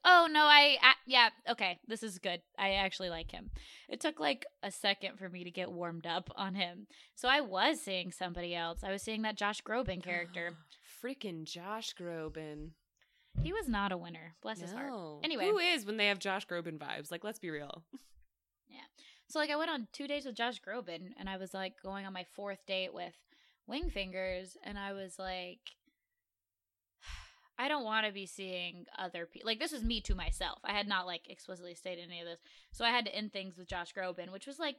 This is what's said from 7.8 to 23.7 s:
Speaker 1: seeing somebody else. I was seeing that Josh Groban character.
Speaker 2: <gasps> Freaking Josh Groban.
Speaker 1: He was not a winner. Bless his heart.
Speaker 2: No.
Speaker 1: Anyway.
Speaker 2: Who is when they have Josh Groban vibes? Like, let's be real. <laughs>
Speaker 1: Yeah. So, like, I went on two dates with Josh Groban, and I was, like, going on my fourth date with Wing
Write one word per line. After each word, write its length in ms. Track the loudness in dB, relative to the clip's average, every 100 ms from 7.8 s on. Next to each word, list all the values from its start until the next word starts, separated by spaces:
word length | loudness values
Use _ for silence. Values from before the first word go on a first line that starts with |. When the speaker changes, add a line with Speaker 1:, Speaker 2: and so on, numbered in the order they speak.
Speaker 1:
seeing 300 | 0 -2 -4
somebody 420 | -4 -6 -4 -4
else. 280 | -2 -4 -4
I 60 | -4
was 100 | -4
seeing 200 | -4 -2
that 140 | -2 0
Josh 260 | 0 -2
Groban 400 | -2 -2 -2 -4
character. 520 | -4 -4 -4 -6 -6 -8 -16 -20
Speaker 2:
<gasps> 240 | -20 -10
Freaking 400 | -8 -6 -6 -8
Josh 500 | -8 -8 -6 -6 -6
Groban. 760 | -8 -6 -6 -6 -6 -8 -10 -12 -14 _ _ _ _ _ -2
Speaker 1:
He 120 | 0
was 160 | 0 0
not 240 | 0 0
a 40 | -2
winner. 380 | -6 -14 -16 -12
Bless 180 | -8 -8
his 120 | -8
heart. 160 | -8 -6
Speaker 2:
No. 320 | -6 -8 -6
Speaker 1:
Anyway. 220 | -2 0 4
Speaker 2:
Who 120 | 4
is 280 | 4 2 0
when 100 | 2
they 120 | 2
have 100 | 2
Josh 260 | 0 -2 -2
Groban 300 | -6 -6 -8
vibes? 340 | -6 -8 -8
Like, 100 | -8
let's 140 | -8 -8
be 100 | -6
real. 340 | -6 -8 -12 -14
<laughs> 60 | -20 -20 -20 -20 _ _ _ _
Speaker 1:
Yeah. 100 | -20 -20 _ -20 -20 -8
So, 100 | -2
like, 100 | 0
I 80 | 0
went 140 | 0
on 180 | -2 -6
two 120 | -8 -6
dates 200 | -4 -6
with 80 |
Josh 260 | -4 -4 -4
Groban, 520 | -8 -8 -8 -10 -12 -10
and 100 | -8
I 120 | -8
was, 160 | -8
like, 260 | -6 -8 -8
going 220 | -10 -8
on 80 | -8
my 120 | -10 -12
fourth 320 | -10 -8 -8 -4
date 260 | -4 -4
with 220 | -6 -10 -12 _ _ _ _
Wing 220 | -10